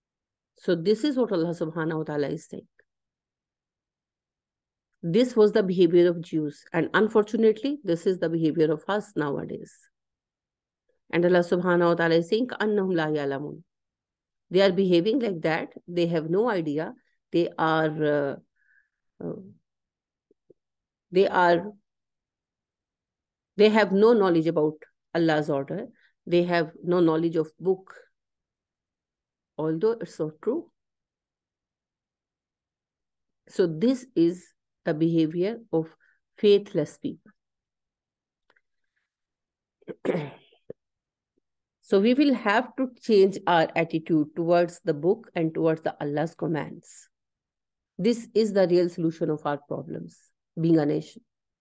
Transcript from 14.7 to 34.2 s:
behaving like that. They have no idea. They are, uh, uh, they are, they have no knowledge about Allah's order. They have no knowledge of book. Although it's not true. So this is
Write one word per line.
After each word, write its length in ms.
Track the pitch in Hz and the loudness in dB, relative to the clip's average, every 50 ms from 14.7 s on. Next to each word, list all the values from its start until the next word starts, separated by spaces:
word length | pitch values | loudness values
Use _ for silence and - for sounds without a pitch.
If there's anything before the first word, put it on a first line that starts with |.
behaving 480 | 180 190 196 180 175 170 170 220 240 277 | 4 2 2 4 4 2 2 2 0 0
like 200 | 233 208 180 160 | -2 -2 -4 -4
that. 300 | 165 160 156 - - - - - _ | -2 -2 -2 -2 -6 -8 -14 -20 _
They 200 | - 175 175 170 | -8 -4 -2 -2
have 220 | 170 170 160 151 160 | 0 0 -2 -2 -2
no 220 | 170 202 233 247 | 0 0 0 0
idea. 420 | 208 175 160 151 143 156 165 214 254 _ _ _ _ _ _ _ | -2 -2 -4 -4 -4 -6 -6 -8 -10 _ _ _ _ _ _ _
They 160 | - 170 170 - - | -2 -2 -2 -2 -2
are, 480 | - 160 160 160 160 160 156 151 160 151 | -2 0 0 2 2 0 0 -2 -2 -2
uh, 320 | 147 147 147 143 139 - - _ _ _ _ _ _ _ _ _ _ _ _ _ _ _ - - | 0 0 0 -2 -4 -6 -8 _ _ _ _ _ _ _ _ _ _ _ _ _ _ _ -14 -12
uh, 120 | 170 - - 190 202 - _ _ _ _ _ _ _ _ _ _ _ _ _ _ _ _ _ _ _ _ _ _ _ _ _ _ _ _ _ _ - | -12 -12 -12 -16 -20 -20 _ _ _ _ _ _ _ _ _ _ _ _ _ _ _ _ _ _ _ _ _ _ _ _ _ _ _ _ _ _ -4
they 160 | 175 185 196 - | 0 0 2 2
are, 440 | - 180 175 175 175 170 190 208 - _ _ _ _ _ _ _ _ _ _ _ _ _ _ _ _ _ _ _ _ _ _ _ _ _ _ _ _ _ _ _ _ _ _ _ - | 2 2 4 4 4 2 0 -4 -14 _ _ _ _ _ _ _ _ _ _ _ _ _ _ _ _ _ _ _ _ _ _ _ _ _ _ _ _ _ _ _ _ _ _ _ 0
they 120 | 196 208 214 | 4 4 6
have 240 | 208 220 202 180 | 6 4 2 4
no 200 | 190 196 214 226 | 4 4 6 6
knowledge 360 | 247 214 190 185 165 160 156 165 | 6 6 4 4 2 2 2 2
about 260 | 170 160 151 156 156 - - _ _ _ _ _ - | 0 2 0 0 -2 -6 -14 _ _ _ _ _ -2
Allah's 340 | 170 165 160 151 151 147 160 | 0 2 2 2 0 0 -2
order. 380 | 147 135 139 - - 190 262 - - _ _ _ _ _ - | -2 -4 -4 -6 -8 -10 -10 -12 -16 _ _ _ _ _ -6
They 160 | - 170 175 | 0 0 2
have 300 | 175 175 175 170 156 160 - - | 2 2 0 0 -2 -2 -6 -10
no 180 | 175 175 175 180 | -4 -2 0 2
knowledge 360 | 170 160 160 165 170 170 165 | 2 2 2 0 -2 -2 -2
of 140 | 160 156 156 _ - | -2 -4 -4 _ -6
book. 360 | 160 190 185 185 - - - - - _ _ _ _ _ _ _ _ _ _ _ _ _ _ _ _ _ _ _ _ _ _ _ _ _ _ _ _ _ _ | -2 -2 -2 -2 -4 -20 -20 -20 -20 _ _ _ _ _ _ _ _ _ _ _ _ _ _ _ _ _ _ _ _ _ _ _ _ _ _ _ _ _ _
Although 360 | - 156 160 160 160 214 226 | -6 -4 -4 -2 0 0 -2
it's 260 | 233 226 180 - - - | -2 -2 -8 -12 -8 -6
not 140 | 156 156 - - | -8 -8 -8 -8
true. 280 | - 214 269 339 - _ _ _ _ _ _ _ _ _ _ _ _ _ _ _ _ _ _ _ _ _ _ _ _ _ _ _ _ _ _ _ _ _ _ _ _ _ _ _ _ _ _ _ _ _ _ _ _ _ _ _ _ _ _ _ _ - | -6 -4 -4 -4 -6 _ _ _ _ _ _ _ _ _ _ _ _ _ _ _ _ _ _ _ _ _ _ _ _ _ _ _ _ _ _ _ _ _ _ _ _ _ _ _ _ _ _ _ _ _ _ _ _ _ _ _ _ _ _ _ _ -8
So 180 | - - 185 | -2 0 0
this 400 | 170 156 156 214 254 269 247 - - - | 0 0 -2 -2 -2 -2 -2 -6 -6 0
is 300 | 170 | 0